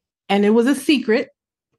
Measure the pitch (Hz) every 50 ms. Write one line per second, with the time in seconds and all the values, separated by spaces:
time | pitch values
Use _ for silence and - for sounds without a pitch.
0 | _ _ _ _ _ - 202 202 202 208 220 233 233 269 285 277 - - 302 247
1 | - 214 214 285 - - _ _ _ _ _ _ _ _ _